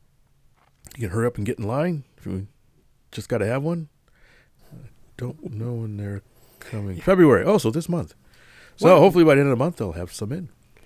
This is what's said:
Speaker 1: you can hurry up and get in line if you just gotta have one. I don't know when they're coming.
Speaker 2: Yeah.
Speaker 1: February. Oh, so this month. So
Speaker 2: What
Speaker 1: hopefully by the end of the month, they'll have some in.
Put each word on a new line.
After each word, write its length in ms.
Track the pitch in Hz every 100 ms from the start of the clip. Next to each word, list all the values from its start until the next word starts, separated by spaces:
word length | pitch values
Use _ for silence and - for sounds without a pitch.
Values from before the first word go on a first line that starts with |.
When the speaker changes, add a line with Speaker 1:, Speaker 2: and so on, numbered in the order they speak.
| _ _ _ _ _ _ _ _ - -
Speaker 1:
you 100 | 107
can 20 |
hurry 140 | 101 120
up 120 | 120
and 80 | 101
get 120 | 123
in 80 | 104
line 380 | 127 175 160 - _
if 80 | -
you 220 | 95 101 _ _ _ _ _ _
just 180 | - -
gotta 160 | 120 104
have 180 | 127
one. 240 | 151 170 156 _ _ _ _ _ _ _ -
I 140 | - - _ _ -
don't 380 | 123 156 262
know 180 | 104 117
when 220 | 120 113 104
they're 240 | 101 101 - _ _ _
coming. 380 | - 110 101 92
Speaker 2:
Yeah. 60 |
Speaker 1:
February. 420 | - 185 160 107 123
Oh, 120 | 208
so 140 | 113
this 160 | 131 165
month. 260 | 170 87 _ _ _ _ - - -
So 160 | 160
Speaker 2:
What 60 | 180
Speaker 1:
hopefully 240 | 185 165
by 120 | 160 139
the 60 |
end 80 | 143
of 80 | 120
the 60 |
month, 140 | 151 170
they'll 160 | 101
have 180 | 85 87
some 220 | - 104
in. 160 | 156 170 _ _ _